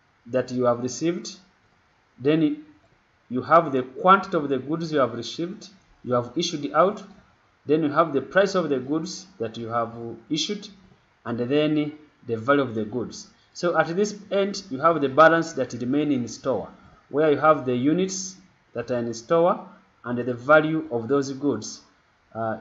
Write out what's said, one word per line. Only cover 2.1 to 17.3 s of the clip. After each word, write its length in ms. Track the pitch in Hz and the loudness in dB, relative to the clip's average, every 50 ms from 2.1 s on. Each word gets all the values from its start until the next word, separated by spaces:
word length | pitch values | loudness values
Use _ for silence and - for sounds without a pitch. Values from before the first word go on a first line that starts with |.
| _ - | _ -4
Then 460 | 123 143 156 165 156 147 147 - - - - _ _ _ _ _ _ _ _ _ _ - | 0 2 2 4 2 2 0 -2 -10 -16 -20 _ _ _ _ _ _ _ _ _ _ -8
you 120 | 120 127 | -6 -4
have 300 | - - 156 170 165 151 | 2 4 6 6 6 4
the 100 | 135 127 | 0 -2
quantity 560 | 127 - - - - 185 196 196 196 - 185 160 | -2 -4 -4 0 4 6 6 6 4 0 -2 -2
of 100 | 147 139 | -2 -2
the 120 | 139 127 | -2 -2
goods 320 | 123 139 160 165 170 156 | -2 -4 -6 -6 -4 -2
you 80 | 151 143 | 0 2
have 160 | 131 113 117 | 2 2 0
received, 540 | 117 117 - - - 165 180 208 - - - - _ _ _ _ _ - | -4 -10 -10 -8 -8 -8 -8 -10 -12 -16 -20 -20 _ _ _ _ _ -6
you 100 | 117 123 | -2 -2
have 200 | 123 117 110 - | -2 -2 -2 -4
issued 360 | 165 170 - 160 147 143 131 147 | -4 -4 -4 -4 -6 -6 -2 2
out. 280 | 156 175 196 208 - - - - - - _ _ _ _ _ _ _ _ | 2 2 2 2 -2 -10 -18 -20 -20 -20 _ _ _ _ _ _ _ _
Then 180 | - 147 160 160 | 0 2 2 2
you 60 | 139 | 2
have 240 | 139 151 170 160 139 | 2 2 2 2 0
the 80 | 135 | -4
price 320 | 127 - - 185 202 190 - | -4 0 2 2 2 2 2
of 160 | 185 165 147 | 0 0 0
the 100 | 143 127 | -2 -4
goods 460 | 123 135 151 160 165 180 - - - - - - | -2 -2 -4 -4 -4 -6 -10 -14 -16 -16 -10 -8
that 180 | 113 113 113 117 | -8 -8 -8 -8
you 120 | 117 110 | -8 -4
have 240 | 117 120 117 113 117 117 117 117 113 113 - - | -4 -4 -4 -4 -6 -10 -12 -12 -12 -14 -10 -6
issued, 380 | 151 156 - - 208 196 - - - - - - _ _ _ _ _ _ - | -4 -4 -4 -4 -6 -8 -10 -16 -20 -20 -20 -20 _ _ _ _ _ _ -10
and 140 | 113 117 117 | -6 -4 -4
then 540 | 123 123 143 151 151 151 151 151 151 147 - - - - _ _ - 120 | -2 0 2 2 2 2 2 0 -2 -2 -6 -12 -16 -20 _ _ -8 -6
the 100 | 117 110 | -6 -2
value 240 | 110 131 143 143 | 0 2 2 2
of 140 | 135 120 107 | 2 0 -2
the 100 | 113 104 | -4 -4
goods. 420 | 104 123 123 107 90 - - - - _ _ _ _ - - | -4 -4 -6 -6 -6 -8 -14 -18 -20 _ _ _ _ -10 -4
So 180 | - 175 147 160 | -2 0 2 2
at 100 | 151 156 170 | 2 2 0
this 220 | 190 214 202 - - - - | 0 0 -2 -2 -8 -8 -4
end, 320 | 196 196 196 202 196 - - - | -2 0 0 0 -4 -6 -10 -8
you 100 | 131 131 | -4 0
have 220 | 147 170 170 151 | 2 2 4 4
the 80 | 139 131 | 2 2
balance 420 | 127 143 160 160 165 165 160 165 | 6 8 8 8 8 4 2 -2
that 220 | - 139 127 - 123 | -4 -4 -4 -4 -6
remain 400 | 117 123 123 135 147 151 147 139 | -6 -4 -2 0 0 2 2 0
in 120 | 123 117 110 | 0 -2 -4
store, 400 | - - - 139 120 95 82 - - - - - - _ _ - | -8 -6 -4 -2 -2 -2 -4 -8 -12 -20 -20 -20 -20 _ _ -4
where 200 | 117 143 156 | 0 2 4
you 80 | 156 | 4